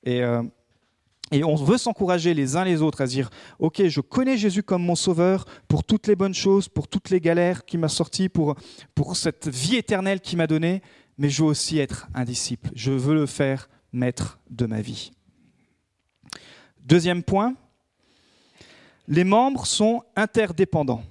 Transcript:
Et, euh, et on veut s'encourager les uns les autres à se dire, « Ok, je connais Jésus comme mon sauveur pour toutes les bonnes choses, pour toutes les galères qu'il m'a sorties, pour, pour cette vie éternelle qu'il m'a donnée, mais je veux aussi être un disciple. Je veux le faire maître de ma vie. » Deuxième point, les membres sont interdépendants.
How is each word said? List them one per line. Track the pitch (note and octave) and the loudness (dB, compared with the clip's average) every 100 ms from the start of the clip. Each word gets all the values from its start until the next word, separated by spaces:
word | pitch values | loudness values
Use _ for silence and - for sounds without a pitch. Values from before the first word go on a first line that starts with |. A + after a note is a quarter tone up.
Et, | - B2 | -2 -2
euh, | B2 A#2+ A#2 _ _ _ _ _ _ _ - | 0 -2 -4 _ _ _ _ _ _ _ -2
et | C#3 | 0
on | D#3+ | 2
veut | D3+ C#3 A#3+ | 0 2 2
s'encourager | - G#3+ F#3+ F3+ E3 | 0 -2 0 2 2
les | E3 C3+ D3 | 2 0 0
uns | |
les | F#3 E3+ | 0 2
autres | D#3 - | 0 0
à | C3+ | -2
se | |
dire, « | B2+ B2 - - - | -2 -4 -8 -20 -4
Ok, | D#3+ - F#3+ | -4 2 0
je | D3 | 2
connais | - - C4 C4 | -2 0 2 2
Jésus | G#3 F#3 | 0 0
comme | G3+ F3+ | -2 -2
mon | F3 E3+ | 0 0
sauveur | - E3 F3+ F#3+ - - _ | 0 2 2 2 -2 -20 _
pour | D3+ | -2
toutes | - G#3+ - | 2 0 2
les | |
bonnes | G3 G3 | 2 2
choses, | F#3 G3 G3 F#3+ | 0 2 2 2
pour | - D3 | -6 -4
toutes | G3+ - | -6 -2
les | F#3 | 0
galères | E3 E3 F3 F3 | 2 2 2 0
qu'il | - E3+ | -6 -4
m'a | D#3+ | -2
sorties, | - E3 - F#3 | -2 -4 0 -2
pour, | - D3+ C#3+ - - - | 2 0 -2 -8 -20 -10
pour | - C#3+ F3+ | -4 -4 -2
cette | E3+ - D#3 | -4 -4 -8
vie | B2+ C#3+ A#3+ | -6 -2 -2
éternelle | - G3 F#3+ G3 | 0 -2 0 -2
qu'il | - E3+ | -4 -2
m'a | D#3+ | 0
donnée, | D#3 E3 F#3+ - - _ - | 2 0 -2 -6 -20 _ -2
mais | C#3+ | -2
je | C3+ | 2
veux | D#3 | 2
aussi | D3 - D#3 | 2 0 -2
être | C#3 - - | -2 -6 -10
un | - | -8
disciple. | A#2+ B2 - A#2+ - | -6 -6 -6 -6 -8
Je | A#2+ A#2 | -6 -2
veux | C3+ B2+ | 0 2
le | D#3 | 2
faire | C#3+ - C#3 C3+ - _ _ | 0 0 -2 -2 -6 _ _
maître | B2 B2 B2 D3 - _ | -4 -2 -2 -8 -10 _
de | A#2 A#2+ | -6 -4
ma | A2 | -4
vie. » | G2+ A2+ - _ _ _ _ _ _ _ _ _ _ _ - - - - _ _ | -6 -10 -14 _ _ _ _ _ _ _ _ _ _ _ -20 -20 -20 -20 _ _
Deuxième | C3+ E3+ E3+ F3 | 2 2 4 -4
point, | - F#3+ A3 C4 _ _ _ _ _ _ _ _ _ _ - - _ _ - | -2 -2 -2 -4 _ _ _ _ _ _ _ _ _ _ -20 -20 _ _ -2
les | D3 | 0
membres | F3+ G#3 C4 C4+ | 4 4 4 0
sont | - - G#3+ A#3 - - | -4 0 2 0 -4 -2
interdépendants. | G#3+ - G#3+ E3 F#3+ E3 C#3 A#2 - | 0 0 -2 0 0 0 -2 -4 -6